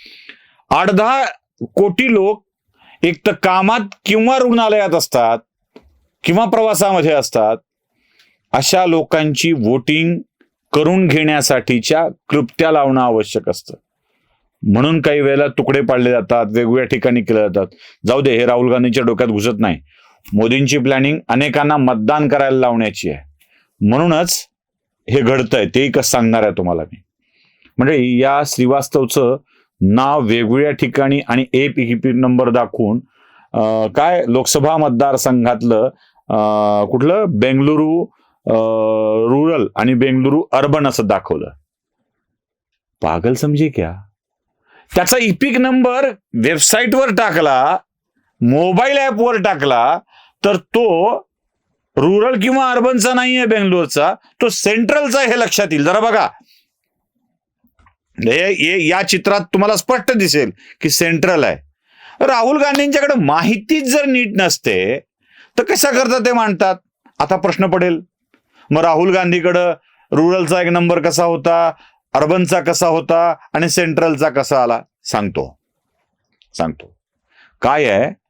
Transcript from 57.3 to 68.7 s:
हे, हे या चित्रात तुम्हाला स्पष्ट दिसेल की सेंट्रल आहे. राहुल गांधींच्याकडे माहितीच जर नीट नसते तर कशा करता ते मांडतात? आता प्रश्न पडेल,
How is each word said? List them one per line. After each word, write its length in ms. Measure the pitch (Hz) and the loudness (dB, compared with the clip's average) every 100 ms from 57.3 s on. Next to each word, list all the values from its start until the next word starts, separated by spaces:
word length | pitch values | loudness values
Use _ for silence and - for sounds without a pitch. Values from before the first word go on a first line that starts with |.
| _ _ _ _ _ _ _ _ - 113 | _ _ _ _ _ _ _ _ -4 0
हे, 260 | 143 190 | 0 0
हे 360 | 190 156 185 156 | 0 0 0 0
या 140 | 185 | 0
चित्रात 400 | 196 180 - 202 | 0 -2 0 -2
तुम्हाला 340 | 175 190 202 214 | -2 0 0 0
स्पष्ट 360 | - 254 190 | -2 -2 0
दिसेल 400 | 240 180 147 120 - - - | 0 0 0 -2 -6 -20 -6
की 80 | 160 | -4
सेंट्रल 540 | - 170 165 185 170 | 0 0 0 0 0
आहे. 140 | 117 73 - _ _ _ - - 262 | 0 -2 -10 _ _ _ -14 -4 0
राहुल 320 | 233 233 302 | 2 2 0
गांधींच्याकडे 680 | 285 277 285 285 285 269 143 | 0 0 0 0 0 0 0
माहितीच 680 | 156 170 220 214 311 269 | 0 0 -2 -2 -2 0
जर 120 | 285 285 | 0 0
नीट 220 | 254 226 196 | 0 -2 0
नसते 580 | 180 - 123 92 95 135 - _ _ _ _ - | -2 -2 -2 -2 -2 -4 -8 _ _ _ _ -4
तर 60 | |
कशा 280 | 233 381 285 | -2 0 0
करता 260 | 247 247 254 | 0 0 0
ते 120 | 233 | 0
मांडतात? 440 | 240 220 175 190 185 _ _ _ - | 0 0 0 -2 -2 _ _ _ -4
आता 160 | 143 185 | -2 0
प्रश्न 300 | 190 170 190 | -2 0 0
पडेल, 360 | 185 180 165 180 _ _ _ _ _ - | 0 0 -2 -8 _ _ _ _ _ -4